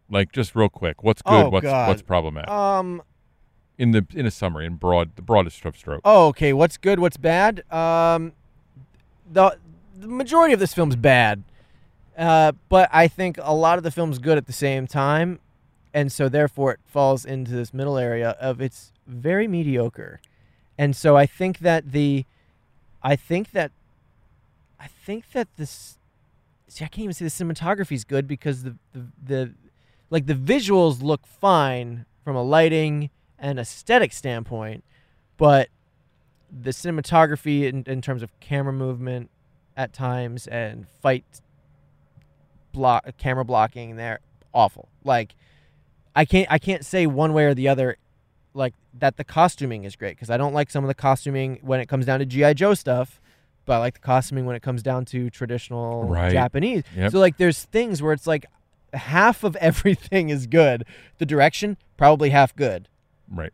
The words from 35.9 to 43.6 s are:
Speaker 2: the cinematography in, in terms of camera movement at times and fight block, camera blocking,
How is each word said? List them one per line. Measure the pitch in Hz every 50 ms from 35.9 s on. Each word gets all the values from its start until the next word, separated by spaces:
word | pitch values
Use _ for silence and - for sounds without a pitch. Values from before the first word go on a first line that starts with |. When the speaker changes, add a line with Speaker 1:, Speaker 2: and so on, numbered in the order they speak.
| _ _ _ _ _ _ _ _ _ _ _ _
Speaker 2:
the | 160 127 120 131
cinematography | 131 - - 175 165 156 - - 175 165 160 151 147 131 - 151 143 143 143 127
in, | 131 135 127
in | - 131 131
terms | 123 - 131 120 117
of | - _ _
camera | - - 147 139 135 139 135
movement | 135 131 131 127 120 127 127 127 123 120 - _ _ _ _ _ _ _ _ -
at | 131 131 - -
times | - 131 123 123 123 123 120 120 123 - -
and | 117 117 117 107 110 113 98 - _ _
fight | - 135 131 127 - _ - - _ _ _ _ _ _ _ _ _ _ _ _ _ _ _ _ _ _ _ _ _ _ _ _ _ _
block, | - 131 131 123 120 117 - - 120 -
camera | - 135 127 131 127
blocking, | 113 123 110